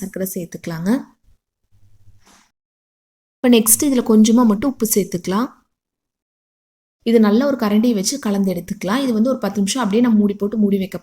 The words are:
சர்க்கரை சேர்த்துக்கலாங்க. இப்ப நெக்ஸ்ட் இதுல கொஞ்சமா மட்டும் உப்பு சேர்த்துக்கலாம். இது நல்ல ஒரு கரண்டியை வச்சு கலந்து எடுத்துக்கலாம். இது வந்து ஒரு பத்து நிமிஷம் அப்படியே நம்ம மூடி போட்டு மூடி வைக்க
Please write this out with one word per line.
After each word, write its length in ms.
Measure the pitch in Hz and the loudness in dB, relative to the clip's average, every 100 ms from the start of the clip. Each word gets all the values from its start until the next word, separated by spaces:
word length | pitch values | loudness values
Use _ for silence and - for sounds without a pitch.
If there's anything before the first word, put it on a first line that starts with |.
சர்க்கரை 260 | 190 180 190 190 | -6 -8 -8 -8
சேர்த்துக்கலாங்க. 540 | 170 170 - 165 175 269 - _ _ _ _ _ _ _ - - - - _ _ _ _ _ _ _ _ _ _ _ _ | -10 -12 -10 -6 -2 -2 -4 _ _ _ _ _ _ _ -20 -20 -20 -20 _ _ _ _ _ _ _ _ _ _ _ _
இப்ப 160 | 254 240 | 2 2
நெக்ஸ்ட் 320 | 220 - 302 | 2 -2 0
இதுல 140 | 254 233 | 0 2
கொஞ்சமா 340 | 220 214 233 240 | 4 6 4 2
மட்டும் 220 | 202 285 254 | 0 -2 -2
உப்பு 140 | 214 214 | -2 -2
சேர்த்துக்கலாம். 500 | 185 175 175 190 262 - _ _ _ _ _ _ _ _ _ _ _ _ _ _ - | -2 -6 -4 -4 -4 -8 _ _ _ _ _ _ _ _ _ _ _ _ _ _ 0
இது 100 | 233 214 | 4 4
நல்ல 160 | 214 285 | 4 2
ஒரு 80 | 277 | 0
கரண்டியை 340 | 214 208 240 214 | 0 2 2 0
வச்சு 180 | 190 277 | -2 -4
கலந்து 260 | 226 202 190 | -4 -2 -2
எடுத்துக்கலாம். 480 | 175 170 - 180 240 | -2 -6 -8 -4 -2
இது 80 | 269 220 | 0 0
வந்து 120 | 240 | 0
ஒரு 80 | 262 | -2
பத்து 160 | - 208 | -4 -2
நிமிஷம் 200 | 196 269 | -2 -2
அப்படியே 180 | 220 208 247 | 0 2 2
நம்ம 120 | 214 | 2
மூடி 120 | 202 202 | 2 -2
போட்டு 160 | 208 226 | -4 0
மூடி 140 | 202 202 | 0 0
வைக்க 160 | 185 180 | -4 -8